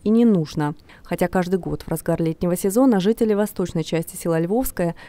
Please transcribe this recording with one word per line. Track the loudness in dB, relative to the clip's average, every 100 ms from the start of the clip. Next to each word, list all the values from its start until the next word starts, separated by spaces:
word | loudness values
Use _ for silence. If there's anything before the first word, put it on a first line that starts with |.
и | 0
не | 4 4
нужно. | 2 0 -4 -4 -6 -16 -20
Хотя | -10 -4 -2
каждый | 0 -2 -2
год | -4 -8
в | -6
разгар | -6 -4 -2
летнего | -2 -2 -4 -2
сезона | 0 2 4 4
жители | 2 0 4 4
восточной | 4 -2 -4 -2
части | -2 -2 -4 -6
села | 0 0
Львовское | 2 0 0 -2 -4 -4